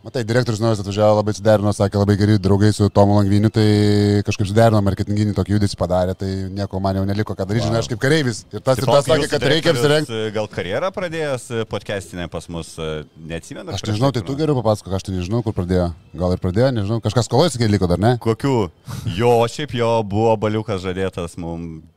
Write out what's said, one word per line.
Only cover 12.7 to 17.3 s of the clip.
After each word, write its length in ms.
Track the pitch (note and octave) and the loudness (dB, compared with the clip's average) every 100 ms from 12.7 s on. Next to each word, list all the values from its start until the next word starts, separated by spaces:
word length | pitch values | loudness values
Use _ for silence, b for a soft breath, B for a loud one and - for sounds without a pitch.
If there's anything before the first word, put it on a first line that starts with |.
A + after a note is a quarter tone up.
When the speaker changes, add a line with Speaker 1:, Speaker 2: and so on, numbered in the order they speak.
| - | -10
Speaker 2:
e, 80 | D#2+ D#2 D2 - D#2+ | -8 -8 -10 -18 -12
neatsimenu 460 | E2 - C#3+ F#3 G#2 | -12 -10 -16 -10 -8
Speaker 1:
Aš 100 | - | -4
Speaker 2:
prieš 80 | |
Speaker 1:
nežinau, 160 | G#2+ C3+ | 0 0
Speaker 2:
tai 140 | B2 | -2
Speaker 1:
tai 20 | F2+ | -6
tu 80 | |
Speaker 2:
kur 80 | C3+ | -4
Speaker 1:
geriau 160 | D#3 C3 | 0 0
papasakok, 400 | A2 G#2+ - F#2+ | 0 -2 -2 -6
aš 80 | - | -4
tai 80 | F#2+ | -6
nežinau, 240 | F2+ A#2 A2+ | -2 -2 -2
kur 80 | |
pradėjo. 320 | G2+ F2 F#2 F2 D#2+ - - | -4 0 0 0 -4 -14 -6
Gal 160 | F2+ | -2
ir 80 | F2+ | -2
pradėjo, 300 | F#2+ F2+ C3 A#2+ | -2 0 0 0
nežinau, 160 | G2 A#2 A2 | -2 -2 -2
kažkas 240 | A2+ A2+ | -2 0